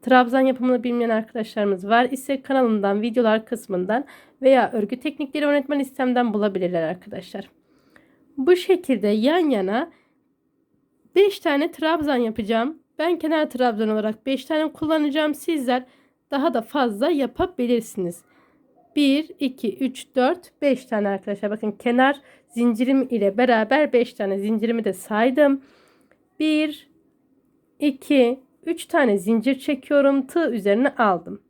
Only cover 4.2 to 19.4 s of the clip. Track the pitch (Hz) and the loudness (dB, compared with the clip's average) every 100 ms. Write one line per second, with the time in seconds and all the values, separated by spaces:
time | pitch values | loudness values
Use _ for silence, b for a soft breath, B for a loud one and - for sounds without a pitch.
4.2 | B _ 262 269 214 233 208 254 311 302 | B _ 4 4 4 -2 -4 -6 -8 -8
5.2 | 285 302 294 285 277 294 262 - 254 247 | -8 -2 0 0 0 -4 -4 -4 0 0
6.2 | 240 208 208 190 180 175 160 180 - 196 | 0 0 -2 -2 -2 -2 -4 -6 -10 -16
7.2 | 196 - - _ _ b b b b b | -14 -16 -16 _ _ b b b b b
8.2 | b - 262 359 - 359 - 240 202 214 | b -4 4 4 4 0 2 0 2 2
9.2 | 240 339 320 226 185 220 330 b b b | 2 2 2 0 0 -2 -4 b b b
10.2 | _ _ _ _ _ _ _ _ _ - | _ _ _ _ _ _ _ _ _ 2
11.2 | 403 392 339 285 320 - 320 330 294 262 | 2 2 -2 0 -2 -2 -2 0 0 0
12.2 | 233 220 202 226 247 320 _ - 311 339 | -2 -4 -2 0 -2 -6 _ -4 -2 -2
13.2 | 320 311 302 240 247 214 220 214 214 220 | 0 0 -2 0 0 0 -2 -2 -2 -6
14.2 | - 262 - 311 311 302 311 320 294 285 | -6 -6 -2 -2 -2 -4 -2 0 0 0
15.2 | 302 302 - 320 247 247 254 b b b | -2 -4 -4 -4 -2 -2 -4 b b b
16.2 | _ 277 302 247 220 294 247 202 285 311 | _ -2 -2 -2 -4 -2 -2 0 -2 0
17.2 | 247 - 370 370 240 240 226 - 180 170 | -2 -2 -6 -2 0 0 -2 -6 -6 -8
18.2 | _ b b b _ _ _ - 285 277 | _ b b b _ _ _ 0 2 2
19.2 | 311 - | -2 -6